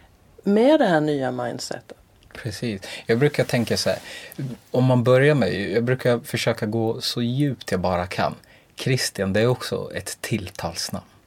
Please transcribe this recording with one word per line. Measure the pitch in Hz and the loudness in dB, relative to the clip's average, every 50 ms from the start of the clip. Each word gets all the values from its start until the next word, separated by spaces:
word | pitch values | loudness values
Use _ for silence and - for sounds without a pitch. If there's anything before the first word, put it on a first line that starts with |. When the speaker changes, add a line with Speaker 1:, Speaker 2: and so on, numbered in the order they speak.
| - _ _ _ _ _ _ - - - | -20 _ _ _ _ _ _ -6 0 2
Speaker 1:
med | 202 214 240 277 311 302 | 4 6 6 6 6 6
det | 262 | 6
här | 190 170 151 | 4 4 4
nya | 151 151 147 135 131 127 | 4 2 0 0 -2 -2
mindsetet? | 123 127 123 117 - - - - - - - - - - _ _ _ _ _ - - - - | -4 -4 -4 -6 -6 -8 -8 -10 -10 -10 -12 -16 -20 -20 _ _ _ _ _ -20 -16 -12 -10
Speaker 2:
Precis. | 104 92 - 127 117 104 98 - - - - - | -10 -8 -6 -4 -6 -6 -6 -8 -12 -14 -8 -2
Jag | - 117 117 | 0 2 4
brukar | 147 147 - - 123 | 4 4 4 2 0
tänka | - - 120 113 - 107 | 2 0 0 0 0 0
så | 95 - 101 | 0 0 0
här, | 92 - - - - - - - - - 139 131 113 - _ _ | -2 -2 -6 -12 -16 -16 -16 -14 -12 -10 -8 -8 -10 -12 _ _
om | - 127 127 | 0 2 4
man | 131 127 123 117 | 4 4 4 4
börjar | 127 127 127 139 147 151 | 6 6 6 6 6 4
med, | 135 104 95 92 92 101 87 | 4 2 0 0 -2 -2 -2
jag | 95 117 117 | 0 0 2
brukar | 123 131 131 - 127 120 117 | 2 0 0 2 0 0 0
försöka | - - - 117 - 123 113 - 113 | -2 -4 -6 -2 0 -2 -2 -2 -2
gå | 107 110 117 110 113 117 127 | -2 -2 0 0 -2 -2 -4
så | - - - 123 120 | -6 -6 -4 -2 -2
djupt | 120 123 139 147 143 123 - - - | -2 0 0 0 0 -2 -4 -6 -4
jag | 101 90 | -4 -2
bara | 87 90 92 87 87 | 0 0 0 0 -2
kan. | 90 - - 95 71 80 - - - - - _ _ _ | -2 -2 -2 -2 -2 -4 -6 -12 -20 -20 -20 _ _ _
Christian, | - - 127 131 127 - - - - 95 95 95 | -6 -2 -2 0 0 -2 -4 -4 -4 -2 0 2
det | 104 | 2
är | 113 | 4
också | 123 123 - - - 101 95 95 - - | 2 2 0 -2 -6 -6 -6 -6 -8 -10
ett | - - - - - | -10 -10 -10 -10 -10
tilltalsnamn | - - 117 101 92 87 - - - 82 90 - - - 98 92 - - _ _ _ | -6 -4 -4 -4 -4 -8 -10 -8 -8 -8 -6 -6 -8 -6 -8 -10 -10 -14 _ _ _